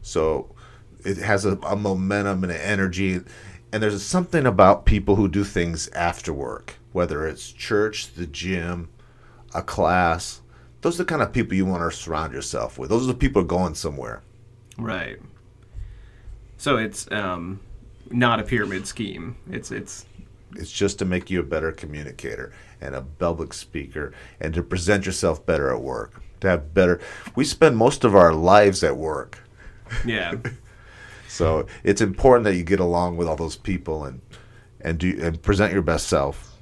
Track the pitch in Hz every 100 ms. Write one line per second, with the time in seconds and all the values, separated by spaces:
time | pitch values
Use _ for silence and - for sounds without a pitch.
0 | - 85 80 73 - - - - - -
1 | 95 98 110 101 98 95 76 101 104 92
2 | 95 101 101 92 92 80 87 104 95 87
3 | 98 92 - - - - - 107 107 196
4 | - 185 180 170 131 92 95 101 - 104
5 | 98 101 101 90 98 - 85 82 - -
6 | 85 - - 71 64 55 - - - 92
7 | 87 76 80 71 - - - 104 107 107
8 | - - 85 73 87 92 85 87 82 -
9 | - - - - - - - - 82 90
10 | 87 85 - - - - - - 165 170
11 | - 160 107 127 117 95 95 90 85 -
12 | - 80 80 64 - - 55 - 67 113
13 | 127 127 135 101 85 90 92 73 80 71
14 | 58 53 - - - - - - 113 92
15 | 62 - - - - - - - - -
16 | - - - - - - - 123 110 95
17 | - 107 98 87 85 101 - - - -
18 | - 123 120 113 104 120 101 95 98 -
19 | 104 - 82 120 - - - 104 - -
20 | - - - - - - 92 - 98 -
21 | 95 92 - 92 73 78 80 78 73 73
22 | 71 64 65 55 64 - - - 69 65
23 | 67 - 87 82 78 - - 80 69 76
24 | 73 - - - 80 80 85 92 85 101
25 | 95 87 87 78 - 78 69 60 65 62
26 | 55 - - - 98 87 73 87 90 87
27 | - - - - 131 - 160 113 117 -
28 | 120 98 85 80 82 104 101 95 80 65
29 | 78 73 - - - - - - - 117
30 | 120 110 87 101 - - - - - -
31 | - - - - 80 78 - - - 101
32 | 107 92 131 120 107 90 85 95 90 87
33 | 87 85 85 78 82 - - - - 78
34 | 71 65 - - - - - - - 82
35 | 90 - 85 80 - 98 104 95 80 80
36 | - 80 71 71 - -